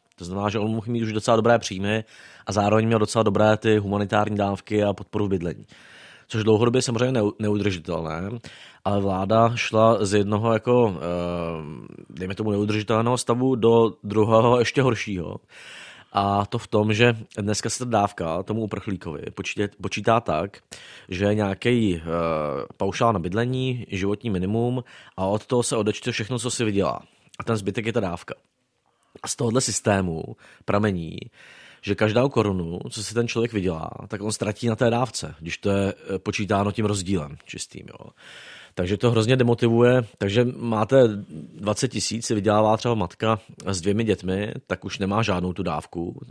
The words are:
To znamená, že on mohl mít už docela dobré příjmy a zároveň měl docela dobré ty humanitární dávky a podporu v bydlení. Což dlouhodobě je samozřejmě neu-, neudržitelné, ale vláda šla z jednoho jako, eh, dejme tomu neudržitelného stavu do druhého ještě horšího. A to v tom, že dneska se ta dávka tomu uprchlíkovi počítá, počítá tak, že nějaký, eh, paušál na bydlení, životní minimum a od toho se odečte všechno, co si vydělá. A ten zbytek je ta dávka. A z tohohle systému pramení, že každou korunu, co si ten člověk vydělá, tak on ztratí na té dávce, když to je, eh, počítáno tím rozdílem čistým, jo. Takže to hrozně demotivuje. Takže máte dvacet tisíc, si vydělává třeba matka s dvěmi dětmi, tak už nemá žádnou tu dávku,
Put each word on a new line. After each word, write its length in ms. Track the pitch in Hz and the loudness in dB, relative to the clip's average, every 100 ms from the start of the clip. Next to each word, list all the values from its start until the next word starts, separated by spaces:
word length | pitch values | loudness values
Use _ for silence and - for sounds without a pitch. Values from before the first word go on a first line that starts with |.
| _ - | _ -16
To 80 | |
znamená, 240 | 87 95 104 | -10 -4 -2
že 100 | 107 | -2
on 120 | 110 | -2
mohl 160 | 110 107 | -4 -4
mít 100 | 120 | -4
už 100 | 110 | -2
docela 240 | 107 - 113 | -2 2 4
dobré 220 | 113 117 | 4 4
příjmy 460 | - 92 101 110 - - - - - | 2 -6 -2 -2 -4 -16 -20 -16 -4
a 60 | |
zároveň 340 | 101 104 110 113 | 2 4 4 4
měl 120 | 113 | 2
docela 240 | 107 117 | 2 2
dobré 340 | 101 98 107 107 | 2 4 4 4
ty 220 | 113 107 | 4 2
humanitární 580 | 101 101 98 104 104 104 | 2 -2 0 0 0 0
dávky 480 | 101 101 - 107 | -2 -2 -2 0
a 80 | 101 | 0
podporu 340 | 95 95 107 104 | -2 -6 -4 -2
v 20 | |
bydlení. 380 | 95 85 76 - - - - - - - | -2 -4 -8 -14 -20 -20 -20 -20 -20 -8
Což 140 | 113 | -2
dlouhodobě 340 | 107 107 120 127 | 4 4 4 2
je 40 | |
samozřejmě 380 | 127 113 127 127 | 0 0 0 2
neu-, 120 | 104 - | 0 0
neudržitelné, 840 | 107 104 98 90 78 82 80 78 98 117 - - - - | -2 0 0 -2 -4 -6 -6 -6 -8 -10 -14 -20 -20 -8
ale 160 | 98 101 | -2 0
vláda 520 | 98 92 98 110 117 120 | 0 -2 2 4 4 2
šla 480 | - 110 113 110 | 0 4 6 4
z 100 | 101 | 2
jednoho 380 | 104 101 107 113 | 2 2 0 2
jako, 440 | 110 - 123 113 87 | 0 4 4 4 0
eh, 1000 | 82 87 87 87 85 80 76 67 50 50 - | -4 -4 -4 -4 -6 -6 -10 -12 -16 -20 -18
dejme 240 | - 92 | -12 -10
tomu 160 | 95 107 | -4 -2
neudržitelného 680 | 101 104 107 104 110 117 123 | 0 0 0 0 0 2 0
stavu 360 | - 120 131 | 0 0 2
do 380 | 127 113 117 113 - | 2 4 6 4 0
druhého 540 | 101 104 110 113 117 123 | -4 2 6 6 6 4
ještě 240 | 113 143 | 2 2
horšího. 540 | 135 110 - 92 85 101 _ - - - - - - | 2 0 -4 -6 -8 -10 _ -20 -20 -20 -20 -20 -6
A 340 | 101 101 101 101 | 0 2 2 0
to 120 | 117 | -4
v 80 | - | -2
tom, 260 | 107 107 | 0 2
že 220 | 107 120 113 - - | 4 4 2 -4 -6
dneska 320 | 101 104 113 | -4 -2 -4
se 80 | - | -6
ta 60 | |
dávka 580 | 123 110 101 - 82 82 | -2 0 0 -2 -6 -4
tomu 180 | 92 110 | -4 -4
uprchlíkovi 640 | 107 92 - 92 87 76 - | -4 -6 -6 -8 -8 -10 -10
počítá, 400 | - 95 - 104 - | -10 -8 -4 -4 -4
počítá 380 | 98 - 104 113 | -8 -4 2 2
tak, 380 | 113 78 101 - - - - - - | 2 -2 -2 -8 -20 -20 -20 -20 -10
že 260 | 90 101 | -2 0
nějaký, 640 | 107 101 95 120 123 107 85 | 2 0 -2 0 2 2 0
eh, 60 | 82 85 82 78 76 69 - - | -2 -2 0 -2 -2 -6 -8 -4
paušál 360 | 101 - 117 | -4 0 2
na 60 | 101 | 2
bydlení, 680 | 85 101 123 131 131 123 - | -2 -2 -2 -2 -4 -6 -6
životní 400 | 95 98 104 120 | -4 -4 -4 -2
minimum 540 | 92 92 113 123 127 - - - - | -2 -2 -2 -2 -4 -8 -16 -16 -4
a 100 | 95 | -2
od 200 | 107 - | -2 0
toho 160 | 123 | 0
se 140 | 117 117 | 0 0
odečte 360 | 104 107 127 | 0 -2 -4
všechno, 260 | 120 107 127 | -6 -4 -4
co 120 | 120 | -4
si 140 | - | -2
vydělá. 360 | 113 98 82 - - _ _ - | -2 0 0 -2 -10 _ _ -10
A 60 | |
ten 120 | - 110 | -4 -2
zbytek 300 | 101 101 110 | -2 -4 -4
je 60 | |
ta 80 | 113 | -2
dávka. 340 | 95 87 - - _ _ _ _ _ _ _ - | -4 -6 -12 -16 _ _ _ _ _ _ _ -14
A 60 | - | -10
z 80 | - | -4
tohohle 240 | 120 120 | 0 0
systému 640 | - 101 110 98 92 80 - 117 - - | 0 -2 2 2 2 -4 -8 -14 -20 -14
pramení, 520 | - 101 107 90 80 - - _ - - - - | -2 0 2 -2 -6 -10 -16 _ -20 -20 -20 -12
že 120 | - | -4
každou 340 | 101 110 107 131 | 0 2 2 2
korunu, 500 | 123 104 92 82 87 - | 2 0 0 -4 -8 -10
co 120 | 110 | -10
si 100 | 101 | -6
ten 140 | 110 117 | -2 -2
člověk 240 | 117 117 | 0 -2
vydělá, 380 | 107 90 80 80 - 98 | 0 -2 -4 -8 -12 -12
tak 140 | 101 | -8
on 100 | 107 | -6
ztratí 340 | - 104 104 117 | -4 -4 -2 -2
na 80 | 113 | 0
té 140 | 120 | 2
dávce, 440 | 117 127 - 78 - | 2 -2 -6 -10 -12
když 180 | 82 - | -12 -6
to 120 | 101 | -2
je, 240 | 98 98 - - | 0 0 -4 -6
eh, 40 | 95 | -6
počítáno 540 | 107 104 98 101 101 | -4 -4 0 0 0
tím 120 | 101 | 0
rozdílem 520 | 107 101 90 95 73 76 | -2 -2 -2 -4 -4 -14
čistým, 420 | - - - - - | -16 -14 -14 -16 -18
jo. 220 | - - - - - - - - | -20 -20 -20 -20 -20 -20 -20 -14
Takže 220 | - 90 101 | -6 -2 2
to 140 | 120 | 2
hrozně 260 | 117 110 131 | 4 4 4
demotivuje. 680 | 117 117 120 117 120 127 117 - | 4 4 4 6 6 6 2 -2
Takže 280 | 101 104 123 113 | 0 2 2 0
máte 400 | 117 107 107 135 120 101 95 78 - | -4 -2 4 6 6 4 -8 -14 -16
dvacet 340 | - 101 104 131 | -6 -4 -2 -2
tisíc, 380 | 110 - 110 - | -2 -4 -4 -2
si 80 | |
vydělává 420 | 107 101 107 107 110 | 0 4 4 4 4
třeba 180 | 120 | 2
matka 440 | 110 87 - 113 110 - - - | -2 -2 -2 0 0 -4 -12 -6
s 140 | 95 | -4
dvěmi 240 | 90 101 | 0 0
dětmi, 500 | 113 95 90 95 104 - - | 2 0 0 -4 -4 -8 -6
tak 180 | 92 | -6
už 140 | 98 - | -6 -6
nemá 240 | 98 104 | -2 0
žádnou 300 | 104 90 90 | 0 0 -2
tu 100 | 87 | -4
dávku, 580 | 87 76 - 90 87 85 - | -4 -6 -6 -8 -8 -10 -12